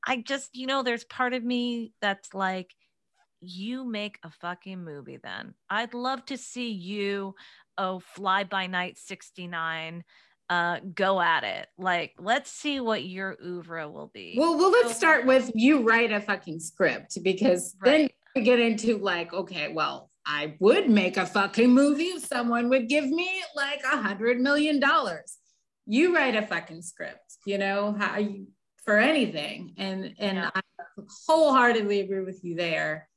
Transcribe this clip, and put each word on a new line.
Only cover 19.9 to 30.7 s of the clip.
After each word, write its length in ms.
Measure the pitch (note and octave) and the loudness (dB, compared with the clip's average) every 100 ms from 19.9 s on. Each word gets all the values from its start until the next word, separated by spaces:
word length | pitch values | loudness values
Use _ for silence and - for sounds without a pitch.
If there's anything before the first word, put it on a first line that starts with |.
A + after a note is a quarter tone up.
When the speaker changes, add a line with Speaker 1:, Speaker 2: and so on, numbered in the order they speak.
| - - _ | -4 -14 _
Speaker 2:
I 320 | - D3 D#3 D3+ | -4 -4 -4 2
would 280 | F#3+ E4 F4 | 6 6 6
make 300 | G#3 F3+ F#3 | 4 4 0
a 80 | F3 | 0
fucking 460 | G#3+ G3 - B3 | 0 0 4 6
movie 380 | B3 C#4+ C#4+ E4+ | 8 6 2 -2
if 160 | F4+ - | -4 -6
someone 440 | B3+ A#3+ A#3 A#3+ | -4 -2 0 2
would 180 | C4 A3+ | 2 2
give 160 | D4 C#4 | 0 2
me, 360 | D#4+ F4+ F#4 E4+ D4 | -2 -2 -6 -8 -6
like, 260 | C#4 C#4+ - | -4 -4 -2
a 60 | C#4+ | 0
hundred 420 | G#3 G3+ A3+ B3 | -2 -2 0 2
million 400 | B3+ C#4+ D4+ C#4+ | 2 2 2 2
dollars. 580 | C#4 D#4+ A#3 D#3+ - - _ _ _ _ - | 4 2 0 -6 -12 -20 _ _ _ _ -2
You 280 | A3 F4+ E4+ | 2 4 4
write 200 | C4+ A3 | 2 0
a 100 | G#3 | -2
fucking 380 | E3+ E3 E3 | -4 -6 -14
script, 540 | E3+ - E3 - _ - - | -16 -14 -14 -14 _ -16 -6
you 100 | G3 | -2
know, 360 | G3 G3 G#3 G#3 | 0 0 -2 -2
how 200 | G3+ G#3 | -4 -2
you, 280 | G#3 G3 F#3+ _ _ _ - | -4 -4 -14 _ _ _ 2
for 120 | G#3 | 4
anything. 760 | B3+ D#4 A#3 D3+ D3 - F3 E3+ | 6 4 2 -2 -8 -10 -14 -8
And, 360 | G3 F#3+ F#3+ - | -6 -6 -8 -6
and 180 | G3+ F#3+ | -4 -2
Speaker 1:
Yeah. 140 | F3 | -2
Speaker 2:
I 80 | F#3+ - | -4 -8